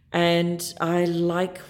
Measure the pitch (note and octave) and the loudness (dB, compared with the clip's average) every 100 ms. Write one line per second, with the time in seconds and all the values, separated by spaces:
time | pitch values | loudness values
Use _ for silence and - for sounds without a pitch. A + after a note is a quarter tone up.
0 | _ E3+ E3+ E3+ E3+ E3+ - - E3 F3 | _ 0 2 2 2 -2 -6 -4 0 2
1 | F3 E3+ E3+ E3+ F#3 F#3 | 2 2 0 0 -2 -6